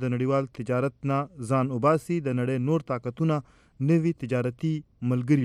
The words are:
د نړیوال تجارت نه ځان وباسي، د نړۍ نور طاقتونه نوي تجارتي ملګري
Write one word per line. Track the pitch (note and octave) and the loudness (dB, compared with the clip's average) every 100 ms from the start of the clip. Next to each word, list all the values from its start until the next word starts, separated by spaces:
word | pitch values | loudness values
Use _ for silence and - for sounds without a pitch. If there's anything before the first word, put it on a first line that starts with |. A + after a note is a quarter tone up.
د | B2+ | -4
نړیوال | B2 B2+ C#3 C3+ - | -2 0 0 -2 -8
تجارت | A#2 B2 C3+ - C#3 | -2 0 0 -4 -2
نه | C#3 C#3+ C#3+ A2+ | -2 -4 -8 -2
ځان | C3+ B2+ B2 | 0 0 0
وباسي، | C#3 D#3+ - E3+ | 2 2 0 -4
د | C#3 B2+ | -2 -2
نړۍ | B2 C3 B2+ | 0 -2 0
نور | D#3+ - | -2 -2
طاقتونه | B2+ B2 A#2+ D#3+ D3+ - _ _ - | -6 -6 -2 0 0 -4 _ _ -4
نوي | C#3 E3 E3 D#3+ | 2 2 2 -2
تجارتي | B2 B2 B2 B2 D#3+ D#3 - - B2 | -4 -2 -2 -2 -2 -4 -6 -6 -2
ملګري | B2 B2 D3+ | -2 2 2